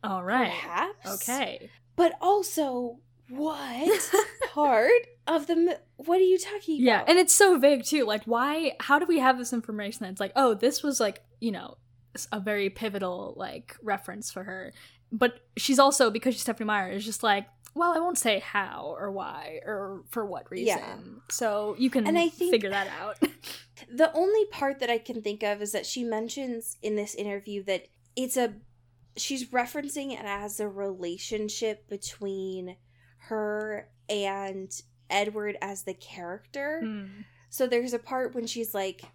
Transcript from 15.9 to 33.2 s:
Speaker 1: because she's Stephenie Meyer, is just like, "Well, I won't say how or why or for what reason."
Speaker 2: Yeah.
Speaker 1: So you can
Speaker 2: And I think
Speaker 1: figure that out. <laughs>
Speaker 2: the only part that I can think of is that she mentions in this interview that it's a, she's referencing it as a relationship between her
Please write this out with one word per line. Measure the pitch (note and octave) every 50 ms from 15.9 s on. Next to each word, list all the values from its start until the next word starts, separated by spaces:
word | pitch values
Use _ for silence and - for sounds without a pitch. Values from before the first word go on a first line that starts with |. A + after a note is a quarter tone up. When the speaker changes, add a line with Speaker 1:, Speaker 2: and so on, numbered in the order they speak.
| C#4 - C4+ A3+
Speaker 1:
because | G#3 A3+ - C4 A#3+
she's | - -
Stephenie | - A3 - A3
Meyer, | G#3+ G#3+ G3+ F#3+ F#3 F#3+
is | G3+ G#3
just | A3 A3 - -
like, | A3 G3+ G3+ G#3+ - _ _ _ - _
"Well, | D4 E4+ F4 E4+
I | D#4+
won't | E4 F4 F4 -
say | - A#3 G#3+ F#3+
how | - - - G#3 G3 - - - - D3 D#3+ -
or | G3 G#3
why | G3 G3 F3+ E3 E3 D3 D#3 D3+ D#3+ D#3 -
or | - G#3+ G3 G3 F#3+ G3 F#3 - -
for | - A#3+ G#3+
what | G#3 F3 D3+ - -
reason." | F3+ F#3 A#3 A3+ F#3+ -
Speaker 2:
Yeah. | - - - G#3 - - - - _ -
Speaker 1:
So | - - B3 A3 G#3 G#3 G#3 G#3 G#3 -
you | B3 C4
can | - C4+ A3
Speaker 2:
And | - D#4+ E4+
I | E4+ E4
think | - - F4+ F4 B3+
Speaker 1:
figure | A3+ G3+ G3
that | G3 G3+ G3 G3 - D#3
out. | F3 G#3 G#3 - - - - - - - -
<laughs> | - - _ _ - - - B3
Speaker 2:
the | A#3+ D#4+ D#4+ D#4+
only | D4+ F4 F#4+ G#4+ A4 G#4
part | G#4 - - C#4 C#4 C#4 C#4
that | C4 A#3
I | A#3+ A3+
can | A3 - B3 A#3 G#3+
think | G#3+ G#3 G#3 A3
of | G#3 G#3 G3+
is | G#3 G#3 G#3+
that | G3+ -
she | - - B3+ A#3+
mentions | A#3 A3 G#3+ A3+ A#3 - C#4 C4+ B3+ A#3+ A3+ A3+ - - _ -
in | G#3+ G#3+
this | G#3 G#3 G#3+ -
interview | - G3+ G#3 G3+ G3+ G3 G#3+ G#3 G3+ F#3+
that | G3 F#3+ F3 F#3 - _ _ _ _ _
it's | - C4 B3+ - C4
a, | A#3+ A#3 G#3 G#3 - - _ _ _ _ _ _ _ _ _
she's | - - - C#4 C4 B3+ -
referencing | B3 B3 A#3+ B3 - D4+ C#4+ C#4+ - D4+ C#4 C#4 C4
it | - A3
as | G#3 G3+ G3+ G3+ G#3 G3+ -
a | G#3 G#3
relationship | F#3+ G3 G3+ G3 F#3+ F#3 F3+ F3 F3 F#3+ - - A3+ G#3+ G#3+ G#3 G#3 - A#3 A3 G#3+ G#3+ _ _
between | G#3 G3 - - - - G3+ G3 G3 F#3+ F#3+ F#3+ F#3 F#3 F3+ F3+ F#3 _ _ _ _ _ _ _ _
her | _